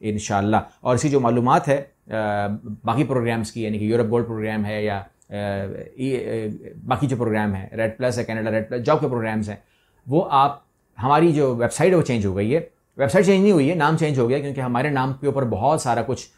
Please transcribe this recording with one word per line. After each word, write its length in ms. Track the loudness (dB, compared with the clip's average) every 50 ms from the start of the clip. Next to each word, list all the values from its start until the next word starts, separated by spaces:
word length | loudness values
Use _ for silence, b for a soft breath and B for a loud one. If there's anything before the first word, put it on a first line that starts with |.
इंशाल्लाह। 800 | -6 -4 -4 -4 -2 -2 0 0 2 2 2 2 0 -2 _ _ -2
और 120 | 0 0
इसकी 140 | 2 2 2
जो 100 | 2 2
मालूमात 480 | 4 4 2 2 2 4 2 2 2
है, 100 | 2 0
अ, 140 | -2 -2 -8 _ _ _ -8 -6 -4 -2 -2 -2 -2 -2 -2 -4 -6 -8 -12 -14 -8 -4
बाकी 180 | -2 0 0 0
प्रोग्राम्स 480 | 0 0 -2 0 0 -2 -2 -4 -6
की, 140 | -6 -6 -4
यानी 140 | -4 -4 -2
कि 120 | 0 0
यूरोप 160 | 2 2 2
गोल्ड 180 | 2 0 0 0
प्रोग्राम 400 | -2 -4 -6 -4 -4 -4 -4 -4
है 200 | -4 -4 -4 -2
या, 140 | -2 -4 -4
अ, 80 | -8 -12 _ _ _ -12 -8 -6 -6 -4 -4 -4 -6 -8 -8 -10 -14 -14 -10 -8
ये, 180 | -6 -4 -4
अ, 640 | -4 -4 -4 -6 -4 -4 -6 -8 -10 -12 -16 -18 -10 -4
बाकी 220 | -4 -2 0 0
जो 100 | 0 0
प्रोग्राम 360 | 0 0 0 0 0 0 0 -2
है, 160 | -4 -6 -8 -4
रेड 240 | -2 -2 -2 -2
प्लस 200 | -2 -2 -2 -2
है, 60 | -2 -4
कनाडा 260 | -4 -4 -4 -2 -2
रेड 200 | -2 -2 -2 -4
प्लस, 120 | -6 -4
जॉब 180 | 0 2 2 2
के 80 | 2
प्रोग्राम्स 420 | 0 -2 -2 -2 -2 -2 -2 -4 -4
हैं, 140 | -6 -12 _ _ _ _ _ _ _ _ -6
वो 120 | -2 0 0
आप, 460 | 0 2 4 4 4 2 0 -4 _ _ _ _ _ _ _
हमारी 340 | -4 0 2 4 6 6 4
जो 240 | 4 4 2 2 2
वेबसाइट 340 | 0 0 -2 0 2 2 4
है 60 | 4
वो 60 | 4
चेंज 240 | 2 2 0 0 0
हो 80 | 0 0
गई 180 | 0 0 0
है। 200 | 0 -2 -2 -6 _ _ _ _ _
वेबसाइट 280 | -2 0 2 4 4 6
चेंज 180 | 6 4 6 6
नहीं 100 | 6 6
हुई 140 | 4 4
है, 80 | 2 2
नाम 220 | 2 2 2 2
चेंज 220 | 2 2 0 2 2
हो 80 | 2
गया, 120 | 2 0 0
क्योंकि 220 | -2 -4 -6 -4
हमारे 280 | -4 -2 -2 -2 0 0
नाम 240 | 0 0 0 -2 -2
के 140 | -2 -2
ऊपर 160 | -2 0 0 0
बहुत 380 | 0 0 0 2 2 2 2
सारा 200 | 2 0 0 0
कुछ, 260 | 0 -2 -4 -6 -8 -14 b